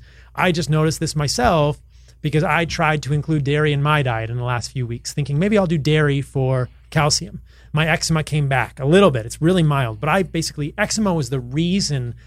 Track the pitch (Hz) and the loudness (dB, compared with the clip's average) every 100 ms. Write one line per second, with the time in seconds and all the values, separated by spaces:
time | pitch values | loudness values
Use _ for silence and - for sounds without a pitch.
0 | - - - - 180 165 139 156 160 - | -10 -20 -14 -2 0 0 0 2 2 0
1 | 160 151 143 - 240 170 147 147 - - | -4 -2 -2 2 2 4 2 -2 -10 -20
2 | - - 151 156 180 151 170 - 156 156 | -20 -8 -2 0 2 0 0 0 0 0
3 | 127 151 147 156 139 147 151 143 143 151 | -2 -2 0 -2 0 2 2 2 2 2
4 | 131 113 113 123 123 123 - 135 120 117 | 2 -2 -4 -4 -4 -4 -4 -6 -6 -8
5 | - - 135 143 196 214 185 165 139 156 | -8 -6 -2 0 2 2 2 0 2 2
6 | 147 139 135 139 131 131 123 - - 160 | 2 0 -2 -2 0 0 -2 -10 -6 0
7 | 147 - 165 - - - - 151 160 165 | 0 0 -4 -14 -18 -20 -6 -2 0 0
8 | - 160 147 151 143 131 113 - 135 185 | 0 -2 0 -2 0 0 -2 -2 4 6
9 | 196 127 110 - 156 190 160 139 120 107 | 6 4 -6 -2 2 4 2 2 -2 -2
10 | 151 190 185 165 156 - 147 - 208 - | 0 0 0 -4 -6 -6 -6 -4 -2 0
11 | 208 170 123 135 120 139 170 190 143 143 | 0 0 -2 -4 -4 -2 0 0 -2 -4
12 | 120 113 | -6 -10